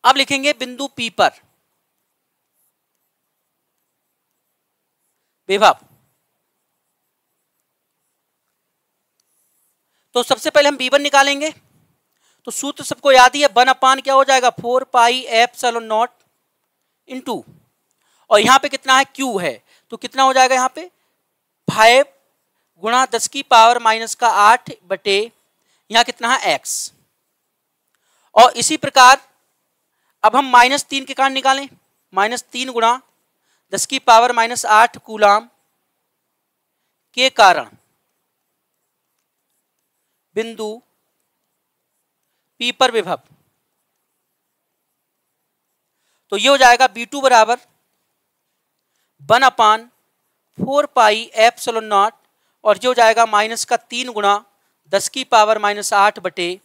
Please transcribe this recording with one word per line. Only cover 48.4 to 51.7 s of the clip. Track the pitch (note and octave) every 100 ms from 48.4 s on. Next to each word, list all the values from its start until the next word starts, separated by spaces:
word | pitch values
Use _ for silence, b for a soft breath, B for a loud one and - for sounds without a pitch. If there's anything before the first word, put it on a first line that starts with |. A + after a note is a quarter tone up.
| _ _ _ _ _ _ _ _
वन | C#3+ A3+
अपान | C4+ B3+ G#3+ A3 A#3 _ _ _ _ _ _ -
फ़ोर | G#3+ C#4 D4
पाई | - A3 G#3+ A3+ -
एप्सिलॉन | A3+ A#3 -